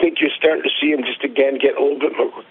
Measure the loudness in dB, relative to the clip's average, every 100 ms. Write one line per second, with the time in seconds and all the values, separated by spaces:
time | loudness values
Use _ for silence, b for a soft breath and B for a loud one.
0 | 0 2 -2 2 2 2 -2 -2 0 0
1 | -4 -6 -4 2 2 2 0 2 0 0
2 | -2 -2 -4 -6 -6